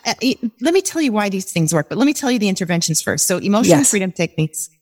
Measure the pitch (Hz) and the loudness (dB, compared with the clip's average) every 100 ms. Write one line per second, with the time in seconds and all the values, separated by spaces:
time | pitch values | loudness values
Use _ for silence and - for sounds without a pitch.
0 | - - 262 - 233 - 269 370 - 330 | -4 -2 -2 -2 -6 -4 0 0 0 -2
1 | 285 208 208 190 - 175 156 160 - 185 | 0 0 -2 -4 -4 -2 0 0 0 0
2 | 277 285 269 247 202 185 175 170 - 151 | 0 0 0 0 0 -2 -2 -2 0 -2
3 | - 120 - 180 202 208 208 147 139 208 | -2 -2 0 -2 0 2 6 4 4 0
4 | 185 - 165 - 156 - - _ | -2 -4 -4 -2 -4 -4 -12 _